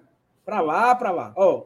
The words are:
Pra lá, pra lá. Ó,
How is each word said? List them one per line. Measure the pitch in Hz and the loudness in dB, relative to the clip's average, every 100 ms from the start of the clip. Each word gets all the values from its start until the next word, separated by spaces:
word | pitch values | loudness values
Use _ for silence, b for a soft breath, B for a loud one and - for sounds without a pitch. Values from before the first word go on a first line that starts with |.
| _ _ _ _ - | _ _ _ _ -8
Pra | 208 | -4
lá, | 156 170 240 | -2 2 2
pra | 247 220 | 2 0
lá. | 165 110 123 | -6 -6 2
Ó, | 190 - | 2 2